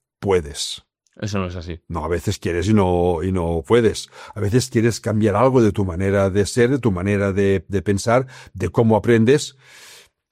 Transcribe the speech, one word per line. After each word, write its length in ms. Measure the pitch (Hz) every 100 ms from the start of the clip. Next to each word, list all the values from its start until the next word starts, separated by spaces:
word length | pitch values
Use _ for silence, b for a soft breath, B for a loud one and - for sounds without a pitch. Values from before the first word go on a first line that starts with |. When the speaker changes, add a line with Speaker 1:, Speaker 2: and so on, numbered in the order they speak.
| _ -
Speaker 1:
puedes". 640 | 104 92 73 76 - - _ _ _ -
Speaker 2:
Eso 180 | 104 98
no 80 | 90
es 80 |
así. 260 | 90 85 82 -
Speaker 1:
No, 180 | 85
a 40 | 76
veces 320 | 87 - 95
quieres 280 | - 85 90
y 60 |
no, 480 | 110 92 87 87 85
y 80 | 92
no 320 | 92 85 85
puedes. 460 | - 117 110 - - B B
A 60 | 104
veces 280 | 101 123 127
quieres 320 | 117 113 104
cambiar 360 | 113 107 107 98
algo 260 | 131 127
de 80 | 107
tu 140 | 95
manera 440 | 95 85 98 98 98
de 160 | 95
ser, 260 | 92 - 120
de 80 | 139
tu 100 | 113
manera 420 | 90 98 101 101
de, 320 | 95 98 95 -
de 140 | 98
pensar, 440 | 90 98 117 120 131 B B
de 180 | 92 98
cómo 260 | - 113 107
aprendes, 600 | 113 113 113 147 - - B B B B B _ _